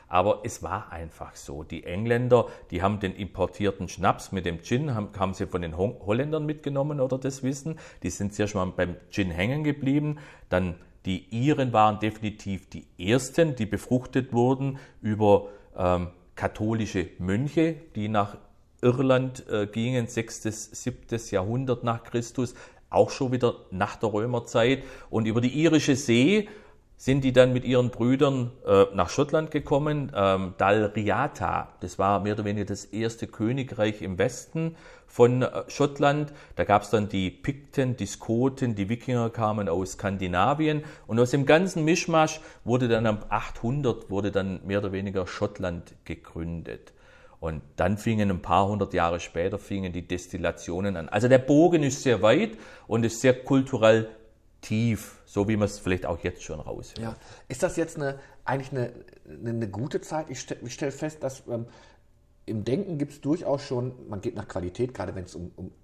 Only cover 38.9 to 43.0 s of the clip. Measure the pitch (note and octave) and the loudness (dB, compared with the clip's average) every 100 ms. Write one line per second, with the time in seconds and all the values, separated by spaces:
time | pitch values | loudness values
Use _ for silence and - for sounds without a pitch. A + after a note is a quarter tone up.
38.9 | A#2+ - B2 A2+ A2 G#2+ G#2+ G2 E2+ F#2 | -2 -2 0 0 0 0 0 0 -2 -2
39.9 | - G2+ F#2+ F#2+ F2 G#2 D3+ D#3 D#3 D3+ | -4 -4 -2 0 2 2 2 0 0 -6
40.9 | - - A2+ B2 C#3+ C3+ D3+ F#3+ F3 D#3 | -14 -2 2 4 4 6 6 4 0 2
41.9 | E3+ - D#3+ D#3 - - - - B2+ B2+ | 2 2 2 2 0 -14 -12 -2 0 2
42.9 | A2+ | 2